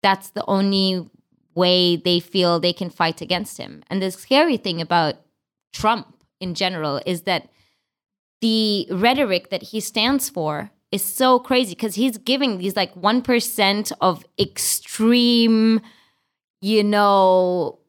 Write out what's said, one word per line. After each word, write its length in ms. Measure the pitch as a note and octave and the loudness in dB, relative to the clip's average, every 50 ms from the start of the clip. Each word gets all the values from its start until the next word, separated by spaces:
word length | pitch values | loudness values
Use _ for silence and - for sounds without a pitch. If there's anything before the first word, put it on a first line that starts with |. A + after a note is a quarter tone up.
that's 300 | - G3 G3 F#3+ - - | 2 0 0 0 -4 -14
the 120 | _ G#3 - - | _ -10 -4 -2
only 600 | G3 G3 G3 G3 G3 G3 F#3+ F#3+ F#3 F#3 E3+ - _ _ _ _ _ _ _ _ _ | 0 0 0 0 0 0 0 0 -2 -4 -6 -10 _ _ _ _ _ _ _ _ _
way 400 | E3+ F3+ F3+ F3+ F3+ F3+ F3+ F3 | 0 2 2 4 4 4 2 2
they 240 | E3 E3 F3+ F3+ F3 | 0 0 0 0 0
feel 400 | E3+ - - F#3+ F3+ F3 E3+ E3+ | -2 -2 -2 0 0 2 0 0
they 140 | E3 F3+ F3 | 0 -2 -2
can 160 | - F#3 F3 | -2 -8 -10
fight 320 | - _ F3+ D#3+ E3 - | -4 _ -2 -2 -2 -6
against 360 | E3+ - F3+ F3 G#3 - - - | -6 -4 -4 -4 -4 -8 -12 -14
him. 260 | - - - D2+ - _ | -16 -16 -16 -20 -14 _
And 120 | - G3 | -6 -4
the 100 | F#3+ F#3+ | -4 -4
scary 460 | F#3 - - - C4 C#4 D4+ F4 C#4 G#3+ | -6 -8 -4 0 2 2 4 2 0 -2
thing 240 | - G3+ E3+ E3 | -2 -6 -6 -6
about 340 | E3 D#3 F3 F3 E3 D3+ - - _ _ _ _ _ _ _ _ _ _ - | -4 0 0 0 0 0 -2 -6 _ _ _ _ _ _ _ _ _ _ -14
Trump 340 | - - G#3+ A#3 A3 - _ _ _ _ _ _ _ | -4 -2 0 -2 -2 -4 _ _ _ _ _ _ _
in 160 | F#3 F#3 F3 | -10 -8 -6
general 460 | - G3 F3+ F#3 E3+ D#3 D3+ C#3+ C#3 - | -4 -4 -4 -2 -4 -4 -4 -4 -4 -4
is 180 | - F#3 E3 - | -4 -6 -4 -2
that 260 | - F#3 E3 - - _ _ _ _ _ _ _ _ _ _ _ _ _ _ _ _ _ _ | -2 -2 -2 -4 -8 _ _ _ _ _ _ _ _ _ _ _ _ _ _ _ _ _ _
the 460 | - A3+ A3 A3 A3 G#3+ G#3 G3+ F3 - | 0 0 2 2 2 0 0 -2 -4 -4
rhetoric 600 | F3 F3+ G3 A#3 B3+ C4+ C#4+ A3+ F#3+ F3 F3+ - | -4 0 0 0 2 0 0 0 -2 -4 -4 -6
that 120 | - F3+ - | -10 -10 -10
he 160 | - - A3 | -8 -8 -8
stands 500 | - - - A3+ G#3+ A#3+ C#4 C#4 C4 - | -8 -6 -2 -2 0 0 0 0 -2 -4
for 420 | - F3+ D#3+ D#3 D3 D3 - G3+ _ _ _ _ | -6 -6 -6 -4 -6 -6 -10 -12 _ _ _ _
is 120 | - G3+ - | -8 -6 -6
so 340 | - - - C4 B3+ B3+ B3 | -6 -4 0 2 4 4 2
crazy 360 | B3 - C4 B3+ B3+ G3+ F3 | 2 0 0 0 0 -2 -6
'cause 200 | _ - A3 F#3 | _ -6 -6 -2
he's 220 | G3+ A#3 C4+ A3+ G#3+ | -2 -2 -2 -2 -4
giving 400 | - - B3+ C#4 C#4+ C4 G#3+ F3+ | -4 -2 -2 0 0 -2 -2 -2
these, 180 | F3+ G3 F#3 | -4 -4 -2
like, 200 | G#3 F#3+ F3 - | -2 -4 -4 -6
one 260 | F3+ F3 G3+ A3 B3+ | -4 -2 0 0 0
percent 680 | B3 - B3+ A#3 A#3 - - - G#3 G3 G3+ G#3 G#3+ - - - | 0 2 0 0 0 -2 -2 0 2 2 2 0 -4 -6 -6 0
of 240 | - F#3+ F3 D#3+ - _ _ - | 0 0 0 0 -8 _ _ -4
extreme, 1400 | G3+ - - - - - - - - - - - A3 A3+ A#3+ B3 A#3+ A#3+ A#3+ A#3 A#3 A3+ A3+ A3 A3 A3+ A3+ A3 A3 - _ _ _ _ _ _ _ _ _ _ _ _ _ _ | -4 -4 -4 -6 -4 -4 -4 -4 -6 -10 -6 0 2 4 4 4 4 4 4 4 4 4 4 4 4 4 2 0 -2 -6 _ _ _ _ _ _ _ _ _ _ _ _ _ _
you 220 | - G3 A3 G#3+ G#3 | -6 0 0 2 2
know 960 | G#3 G#3 G#3 G#3 G3+ G3+ G3 F#3+ F#3+ F#3 F#3 F#3 F3+ F3+ F3+ E3 C3 - _ _ | 2 2 4 4 4 4 6 6 6 6 4 4 2 0 0 -2 -4 -6 _ _